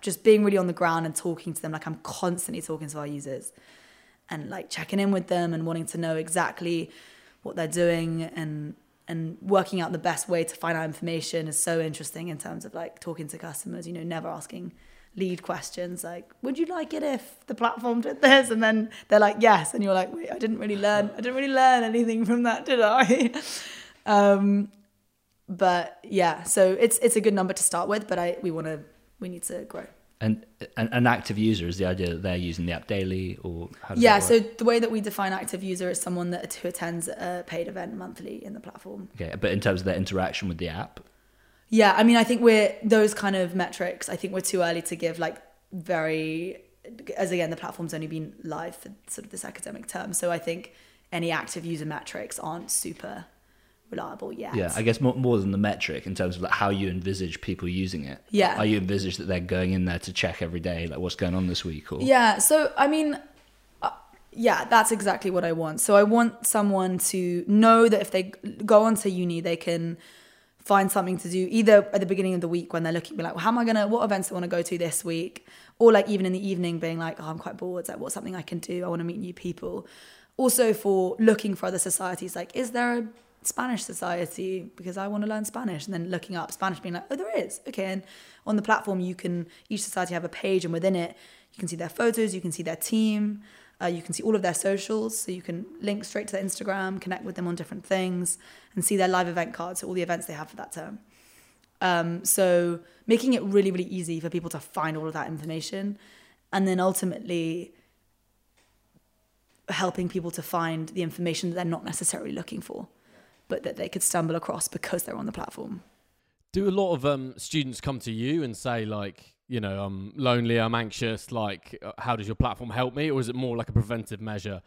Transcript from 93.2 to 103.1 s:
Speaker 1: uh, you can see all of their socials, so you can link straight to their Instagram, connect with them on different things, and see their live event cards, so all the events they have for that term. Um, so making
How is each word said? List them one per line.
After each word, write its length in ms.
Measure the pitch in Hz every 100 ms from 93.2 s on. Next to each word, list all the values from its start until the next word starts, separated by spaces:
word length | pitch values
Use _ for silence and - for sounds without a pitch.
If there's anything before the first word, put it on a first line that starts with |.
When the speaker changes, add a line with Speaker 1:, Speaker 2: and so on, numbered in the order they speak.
| 208 208 - - - -
Speaker 1:
uh, 40 | 180
you 140 | 170
can 120 | 165
see 100 | 165
all 120 | 220 214
of 60 |
their 120 | 185
socials, 640 | 170 196 196 - 220 220 220
so 120 | -
you 80 | 180
can 240 | 180 170 214 -
link 240 | 208 208 -
straight 220 | - 214
to 20 |
their 100 | 196
Instagram, 560 | 196 - 196 196 190 190
connect 240 | 185 185 202
with 100 | 180
them 100 | 175
on 100 | 170
different 300 | 160 - -
things, 520 | 190 185 180 180 - - - -
and 100 | 190 -
see 100 | 202
their 120 | 185
live 180 | 180 175
event 260 | 175 165
cards, 280 | - 175 185
so 60 | 180
all 60 |
the 80 | 185
events 240 | 175 170 -
they 60 |
have 160 | 151 156
for 60 | -
that 160 | -
term. 260 | 170 160 208 _ _ _ _ _ _ _ -
Um, 420 | 185 170 170 170
so 560 | - - 185 175 175 170 - _
making 280 | -